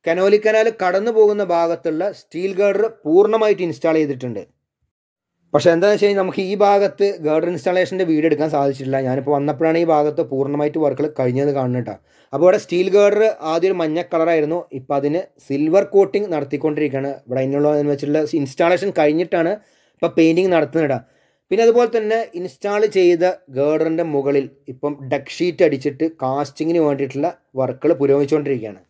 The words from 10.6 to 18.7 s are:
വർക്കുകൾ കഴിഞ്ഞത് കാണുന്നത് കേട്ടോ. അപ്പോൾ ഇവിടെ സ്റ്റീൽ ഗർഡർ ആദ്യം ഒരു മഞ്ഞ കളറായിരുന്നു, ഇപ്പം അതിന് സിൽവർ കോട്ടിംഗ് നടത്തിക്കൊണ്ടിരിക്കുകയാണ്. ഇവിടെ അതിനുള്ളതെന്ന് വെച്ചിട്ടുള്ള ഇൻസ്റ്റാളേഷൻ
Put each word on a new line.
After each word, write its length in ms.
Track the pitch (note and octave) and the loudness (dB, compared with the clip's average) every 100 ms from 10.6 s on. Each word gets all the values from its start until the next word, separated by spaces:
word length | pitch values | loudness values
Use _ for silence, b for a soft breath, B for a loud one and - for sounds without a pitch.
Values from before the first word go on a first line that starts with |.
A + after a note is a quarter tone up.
| D3 D#3 | -2 0
വർക്കുകൾ 240 | D3 C3 D3+ - | -2 -2 -4 -2
കഴിഞ്ഞത് 320 | B2+ B2 C#3+ C#3 | -2 0 -2 -2
കാണുന്നത് 260 | B2+ B2 | -2 -4
കേട്ടോ. 120 | A2 G2 b b b | -6 -12 b b b
അപ്പോൾ 140 | C#3 F3+ | 2 2
ഇവിടെ 120 | G3+ | 2
സ്റ്റീൽ 220 | - F3 F#3+ | -2 -4 0
ഗർഡർ 280 | G3 G3+ G#3 A3 - D#3 | 2 2 2 0 -2 -4
ആദ്യം 180 | E3 F#3 | -2 -2
ഒരു 60 | F3+ | -2
മഞ്ഞ 220 | D#3+ D#3 F3 | -4 -4 -4
കളറായിരുന്നു, 460 | E3+ D#3+ E3 D3+ F3 - C3+ | -2 0 0 0 -4 -8 -14
ഇപ്പം 160 | C3 C#3+ | -6 -4
അതിന് 220 | C#3+ E3 - _ - | -2 -4 -8 _ -8
സിൽവർ 380 | C3+ D#3 F#3+ G3 | -4 2 2 2
കോട്ടിംഗ് 340 | G3 G3 G3+ G3+ | 2 2 0 -4
നടത്തിക്കൊണ്ടിരിക്കുകയാണ്. 760 | D#3 C3+ C#3+ D#3 D3+ D3+ C3+ C#3 C#3 | -4 -4 -4 -4 -2 -2 -2 -6 -8
ഇവിടെ 160 | - B2+ | -6 -4
അതിനുള്ളതെന്ന് 500 | C3+ C#3+ D3 D3+ D3 | -2 0 2 2 0
വെച്ചിട്ടുള്ള 280 | C#3 C#3+ D3+ D3+ E3 | -2 -2 -2 0 -4
ഇൻസ്റ്റാളേഷൻ 520 | C3+ - E3+ | -4 0 2